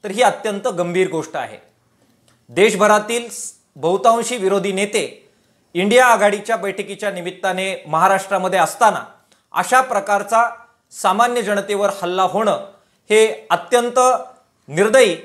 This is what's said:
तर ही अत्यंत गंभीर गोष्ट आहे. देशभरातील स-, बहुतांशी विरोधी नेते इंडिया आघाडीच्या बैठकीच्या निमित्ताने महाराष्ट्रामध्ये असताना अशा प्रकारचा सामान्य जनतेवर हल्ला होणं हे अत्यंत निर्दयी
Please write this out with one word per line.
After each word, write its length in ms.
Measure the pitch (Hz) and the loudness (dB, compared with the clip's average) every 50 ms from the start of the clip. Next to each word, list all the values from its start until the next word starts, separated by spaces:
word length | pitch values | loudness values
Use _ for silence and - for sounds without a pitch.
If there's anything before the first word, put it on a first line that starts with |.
| - | -10
तर 60 | 208 | -8
ही 120 | 190 226 | 0 2
अत्यंत 460 | 247 202 - - - 220 202 202 202 254 | 2 2 2 0 -6 -6 -6 -4 -6 -6
गंभीर 400 | 196 170 175 170 175 180 190 165 | -4 -4 -4 -2 0 0 0 0
गोष्ट 280 | 160 160 151 - - | -2 -6 -8 -8 -10
आहे. 220 | 147 123 110 110 - _ _ _ _ _ _ _ _ _ _ _ _ _ _ _ _ _ _ | -10 -10 -10 -14 -20 _ _ _ _ _ _ _ _ _ _ _ _ _ _ _ _ _ _
देशभरातील 800 | 120 160 196 226 196 180 208 208 202 214 208 226 233 240 233 226 | 0 2 2 2 4 2 4 4 4 2 2 -2 -6 -6 -6 -8
स-, 220 | - - - - - _ _ _ _ | -14 -14 -14 -16 -16 _ _ _ _
बहुतांशी 600 | 147 131 165 185 190 190 226 226 233 226 - 247 | -6 -2 -2 -2 4 4 4 4 4 -2 -6 -6
विरोधी 360 | 240 190 190 196 196 180 202 | -2 -2 0 0 0 -2 -2
नेते 580 | 185 190 202 - 208 214 151 127 - - _ _ _ _ _ _ _ _ _ _ _ | -2 -2 -4 -2 -2 -4 -4 -4 -10 -20 _ _ _ _ _ _ _ _ _ _ _
इंडिया 320 | 170 190 208 233 254 254 | -2 0 2 4 4 6
आघाडीच्या 500 | 247 233 202 202 208 208 208 202 - 226 | 6 4 4 4 0 0 -2 -4 -6 -4
बैठकीच्या 540 | 202 185 196 185 202 190 160 202 - 214 202 | -4 -4 -8 -6 -8 -10 -10 -10 -8 -8 -8
निमित्ताने 720 | 185 180 170 180 185 180 - 190 185 185 190 190 185 180 - | -6 -6 -10 -10 -10 -6 -6 -4 -4 -4 -4 -6 -6 -10 -8
महाराष्ट्रामध्ये 720 | 156 156 160 180 196 196 - 285 - 196 185 185 185 180 185 | -4 0 2 2 4 2 0 0 -2 -4 -2 -2 0 2 0
असताना 460 | 165 156 - - 240 214 185 135 113 - - _ _ _ _ _ _ _ | 0 0 0 2 2 2 2 0 -10 -12 -20 _ _ _ _ _ _ _
अशा 280 | - - 180 - 247 262 | -6 -6 -2 2 2 2
प्रकारचा 720 | 262 254 247 202 196 202 202 196 202 202 226 226 233 233 233 - - _ _ _ _ _ | 2 2 -4 -4 -2 -2 -2 -2 -2 0 0 0 0 0 -4 -12 -20 _ _ _ _ _
सामान्य 520 | - - - 196 190 208 240 247 240 240 | -16 -4 -2 0 2 2 2 2 0 -2
जनतेवर 480 | 214 196 208 202 196 202 202 196 208 196 196 - | -2 -2 -2 -4 -2 -4 -2 0 0 -2 -2 -4
हल्ला 200 | 180 175 180 185 | -6 -4 -2 0
होणं 440 | 190 180 185 202 220 208 165 - - - - _ _ _ _ _ _ _ | -2 0 0 0 0 0 -2 -2 -6 -14 -20 _ _ _ _ _ _ _
हे 360 | 208 214 220 220 214 - - - | 4 4 4 2 0 -6 -2 -2
अत्यंत 480 | 175 175 - - 247 240 233 240 240 254 254 254 247 220 - - - _ _ _ _ _ _ - | -2 -2 0 0 0 2 2 2 2 2 4 4 2 0 -4 -12 -20 _ _ _ _ _ _ -6
निर्दयी 480 | 143 160 202 220 214 262 240 202 165 156 | 0 0 2 4 6 4 4 4 2 -4